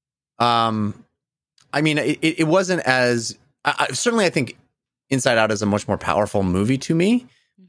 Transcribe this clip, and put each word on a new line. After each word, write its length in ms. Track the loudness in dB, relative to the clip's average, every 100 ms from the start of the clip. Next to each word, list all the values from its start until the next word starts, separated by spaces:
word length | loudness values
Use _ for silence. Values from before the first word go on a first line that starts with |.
| _ _ _ -2
um, 680 | 2 2 2 0 -4 -6 -18 _ _ _ _ _ -8
I 100 | -2
mean, 160 | 0 0
it, 200 | -2 -2
it, 200 | -2 0
it 40 | 2
wasn't 340 | 2 0 -2
as, 560 | 0 2 2 0 -4 -12 _ _
I, 220 | -4 -2 -2
I, 40 |
certainly 320 | -2 -2 2 0
I 40 |
think 280 | 0 -4 -8 _ _ _ _ -4
Inside 300 | -2 2 2
Out 140 | 2
is 100 | 0
a 40 | 0
much 200 | -2 -2
more 100 | -4
powerful 440 | 0 0 0 0
movie 340 | 0 2 0 -2
to 160 | 0
me, 320 | 0 2 0 -2 _ _ _